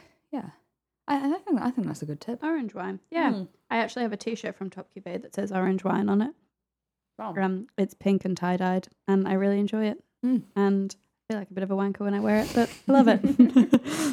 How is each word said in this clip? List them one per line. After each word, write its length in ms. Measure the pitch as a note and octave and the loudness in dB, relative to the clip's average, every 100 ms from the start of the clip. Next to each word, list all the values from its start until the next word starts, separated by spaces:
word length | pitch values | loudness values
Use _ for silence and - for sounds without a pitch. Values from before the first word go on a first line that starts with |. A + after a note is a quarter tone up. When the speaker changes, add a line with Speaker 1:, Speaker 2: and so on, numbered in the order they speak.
| - _ _ | -20 _ _
Speaker 1:
yeah. 180 | C#4+ F#3 - _ _ _ _ - | -12 -12 -16 _ _ _ _ -6
I, 100 | C#4 C#4 | -4 -2
I 40 | F4 | -4
think, 220 | - C#4 | -2 -2
I 100 | A#3+ | 0
think 160 | B3+ F3 | -4 -4
that's 160 | D#3 | -6
a 40 | D3+ | -8
good 140 | D3 | -10
tip. 220 | - A#3+ | -10 -8
Speaker 2:
Orange 320 | D4+ E4 A3+ | -4 -4 -4
wine. 240 | G3 F#3 F#3+ - | -8 -10 -10 -8
Yeah. 220 | E4 D4 | -2 0
Speaker 1:
Mm. 160 | G#3+ F3+ _ - | -2 -6 _ -6
Speaker 2:
I 80 | A#3 | -4
actually 240 | A3 - | -2 -4
have 100 | A#3 | -6
a 40 | G3+ | -6
t-shirt 400 | - A3+ G#3+ G3 | -8 -8 -8 -8
from 140 | F#3+ | -10
Top 180 | F#3+ - - | -12 -18 -16
Cuvée 260 | F#3 F3+ | -12 -10
that 120 | - | -10
says 180 | - G3+ | -6 -4
orange 320 | F#3+ F#3 F#3+ | -2 0 0
wine 240 | F#3 F3 G3+ | 0 0 2
on 140 | G3+ | 2
it. 100 | A#3 - _ _ _ _ _ _ _ - | 0 -6 _ _ _ _ _ _ _ -14
Speaker 1:
Wow. 160 | G#3+ F#3+ | -10 -4
Speaker 2:
Um, 280 | F#3+ F#3 A3+ - | -2 -4 -8 -6
it's 160 | G3 | -6
pink 300 | - G3+ G3 | -4 0 0
and 120 | F#3+ F3+ | 0 -4
tie-dyed, 520 | F3+ F3+ F#3 F#3 - _ - | -2 -2 0 -2 -4 _ 0
and 200 | G3 F#3+ | 0 2
I 60 | |
really 240 | F#3+ G3 G3+ | 0 0 0
enjoy 260 | G3+ A3 G#3+ | 0 -2 -2
it. 160 | D4 _ _ | -4 _ _
Speaker 1:
Mm. 180 | B3 B3+ - - | -2 -2 -2 0
Speaker 2:
And 380 | G3+ G3 G3 - _ _ - | 2 2 -2 -8 _ _ -10
I 20 | |
feel 80 | G#3+ | -8
like 100 | F#3+ | -8
a 40 | |
bit 80 | F#3 | -6
of 80 | F#3+ | -4
a 60 | G3 | -2
wanker 240 | G3 G3 | -2 -2
when 140 | G3+ | -2
I 60 | G3+ | -2
wear 180 | G#3+ G#3+ | 0 0
it, 80 | - | 0
but 140 | - A#3+ - - | 0 0 -2 2
I 40 | |
love 140 | C4+ A#3 | 6 8
it. 120 | A3 C4+ - B3 C4+ A3 - - D#4+ D#4 | 6 4 6 6 8 6 4 2 -4 -2